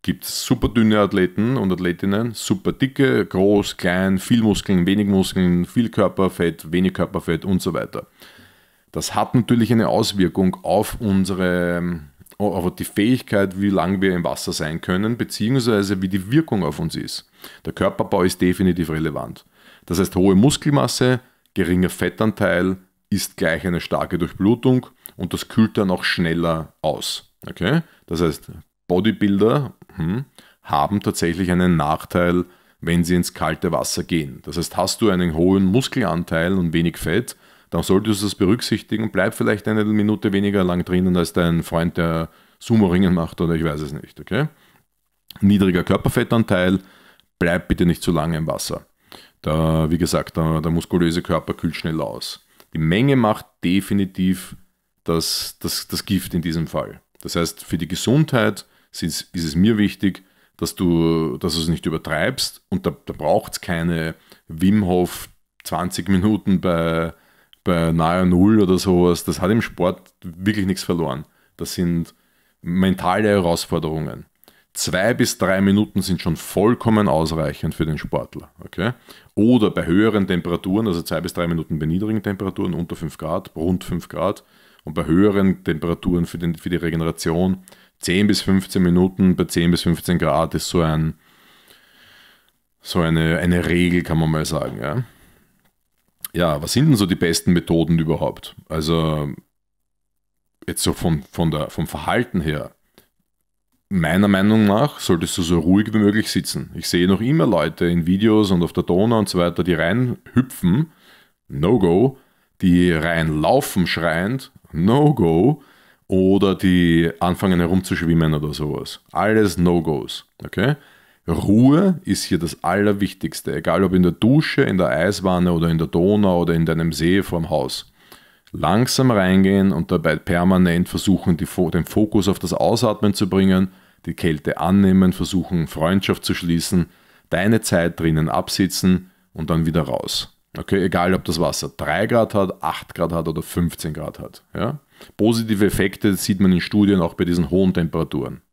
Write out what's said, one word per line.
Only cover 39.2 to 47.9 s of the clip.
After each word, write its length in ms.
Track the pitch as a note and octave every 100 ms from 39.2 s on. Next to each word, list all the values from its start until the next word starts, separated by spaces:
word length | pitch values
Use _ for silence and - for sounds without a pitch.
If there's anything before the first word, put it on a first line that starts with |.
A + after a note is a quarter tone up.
| G2+
vielleicht 340 | - A#2 G#2+ G#2+
eine 160 | A2
Minute 480 | G#2+ G#2+ G#2 G#2+ G#2+
weniger 320 | G2 G2+ G2+
lang 200 | F2+ F2+
drinnen 320 | F2 F2+ F#2 F2+
als 160 | E2+
dein 300 | - E2+ E2+
Freund, 340 | D#2+ E2+ E2+ E2+
der 320 | E2 E2 D#2+ _ _ _
Sumo-Ringen 560 | - A2+ G2 F2 F#2+
macht 260 | F2+ E2 -
oder 140 | E2+
ich 100 | E2
weiß 160 | D#2+ D2
es 120 | D2
nicht. 280 | C#2+ - -
Okay? 260 | D2 G2+ D3+ _ _ _ _ _ _ _ _ -
Niedriger 440 | G2 G2+ F#2+ F2
Körperfettanteil, 920 | D#2+ G2 - - - A#2+ G#2+ F#2 F2+ F#2+ - _ _ _ _ _
bleib 300 | F2 F2 -
bitte 180 | E2
nicht 160 | F2